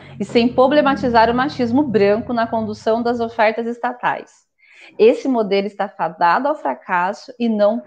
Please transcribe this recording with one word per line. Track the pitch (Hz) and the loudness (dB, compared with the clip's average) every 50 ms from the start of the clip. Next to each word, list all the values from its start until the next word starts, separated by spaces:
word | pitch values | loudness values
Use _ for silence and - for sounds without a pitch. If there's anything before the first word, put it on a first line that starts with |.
| - - - - | -20 -16 -10 -10
e | 208 | -6
sem | - - 240 233 | -2 0 2 2
problematizar | 254 - - 254 269 294 294 277 277 269 - - 247 233 226 220 233 | 2 2 4 2 4 4 4 2 2 0 0 -2 2 4 4 4 4
o | 240 | 2
machismo | 247 254 302 - - 247 233 233 269 302 | 0 -2 -2 -2 -4 -2 0 2 0 0
branco | 277 202 214 196 202 208 226 240 - 247 | 2 2 2 4 4 2 0 -2 -4 -4
na | 233 226 | -4 -2
condução | 233 - 226 220 208 214 - - 233 220 233 240 | -2 -2 -4 -4 -6 -8 -6 -2 -2 0 0 0
das | 240 247 240 | -2 -2 -4
ofertas | 233 226 233 - 220 220 226 233 233 | -4 -6 0 2 2 2 2 0 -6
estatais. | 226 240 233 - 247 247 - - 160 139 - - _ _ _ _ _ _ _ _ _ _ - - - - | -6 -6 -6 -6 -8 -8 -4 -4 -4 -4 -4 -10 _ _ _ _ _ _ _ _ _ _ -20 -20 -12 -2
Esse | - 214 226 294 - - | 2 4 4 4 2 0
modelo | 277 262 233 214 190 196 196 196 | -2 0 0 0 0 0 -2 -2
está | 208 - - 196 | -4 -6 -6 -8
fadado | 208 - - 196 185 175 - 175 170 - 226 262 | -8 -6 -6 -6 -6 -4 0 0 0 2 0 0
ao | 285 302 | -2 -4
fracasso | 302 - 277 254 - - - 185 180 175 185 214 - - - - | -4 -4 -6 -6 -6 -6 -4 -2 -2 -2 -2 -6 -8 -12 -16 -8
e | - 240 | -4 -2
não | 233 220 208 208 202 226 240 - | -2 0 2 2 2 0 -2 -8